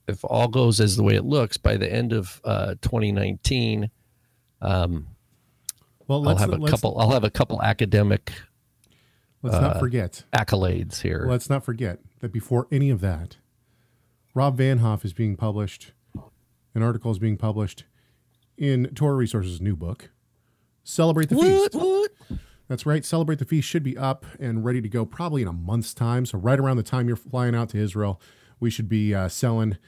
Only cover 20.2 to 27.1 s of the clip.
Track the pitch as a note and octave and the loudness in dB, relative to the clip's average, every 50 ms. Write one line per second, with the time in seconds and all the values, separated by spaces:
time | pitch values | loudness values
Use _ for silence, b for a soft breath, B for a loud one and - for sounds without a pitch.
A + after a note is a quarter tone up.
20.2 | _ _ _ _ _ _ _ _ _ _ _ _ _ - - - D#3+ E3 D#3 D#3+ | _ _ _ _ _ _ _ _ _ _ _ _ _ -10 0 2 2 2 4 2
21.2 | D#3 D3 A3+ C#4 E4+ F#4+ F#4+ G4 G4+ G4 - D#4 F4 F#4+ F#4+ G4 G#4 G#4 _ B | 2 2 4 4 6 6 6 6 4 2 0 -2 0 0 2 2 0 -2 _ B
22.2 | B B B B B B B B B - C3 - - D3+ D3+ D#3 - - E3+ E3 | B B B B B B B B B -8 -8 -4 -2 0 0 0 0 -2 -2 0
23.2 | E3 D#3 D#3 D3 B2+ - D#3+ D3+ C#3 - - E3+ C#3+ C3+ B2+ - C3+ C3 C3 - | 0 0 -2 -2 -2 0 0 0 0 0 -2 -2 -2 -2 -4 -4 -2 -4 -4 -4
24.2 | - - - - C#3+ A#2+ A2+ A2+ G#2+ B2 B2 B2+ A2 G#2 F#2+ A#2 A2 - - - | -8 -20 -14 -8 -6 -4 -4 -2 -2 -2 -2 -2 -4 -4 -2 -4 -4 -4 -6 -8
25.2 | F3 E3+ D3+ C#3 A2+ F2+ E2+ E2+ E2+ F2+ A2 A#2 A2 - - - A#2+ A#2 A#2+ B2+ | -6 -2 -2 -2 -2 -2 -4 -6 -4 -2 -2 -2 -2 -4 -4 -2 -2 0 0 0
26.2 | B2+ A#2+ - F#2+ F2+ A#2+ C#3 C3+ C3+ C3+ C3 A#2 G#2+ - - B2+ A#2+ A#2+ | -2 -2 -4 -2 2 2 2 4 2 2 0 0 -2 -2 -2 -2 0 0